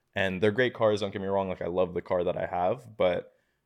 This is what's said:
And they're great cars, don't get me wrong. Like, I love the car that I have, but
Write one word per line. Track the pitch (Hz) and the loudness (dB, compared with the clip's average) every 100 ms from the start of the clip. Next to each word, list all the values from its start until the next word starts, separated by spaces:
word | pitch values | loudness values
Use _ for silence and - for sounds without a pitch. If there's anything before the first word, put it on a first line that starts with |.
| _ | _
And | 98 95 92 | -4 -2 2
they're | 107 | 2
great | 104 123 | 2 0
cars, | 123 110 104 | 2 2 2
don't | 101 | -2
get | 101 | -4
me | 98 | -2
wrong. | 98 95 | -2 -2
Like, | 87 | -4
I | 87 | -4
love | 90 90 | 0 0
the | 87 | -2
car | - 92 | -2 0
that | 87 85 | 0 -2
I | 90 | -4
have, | 90 90 131 117 - | 0 0 -2 -8 0
but | 92 92 - _ _ _ | 0 0 -6 _ _ _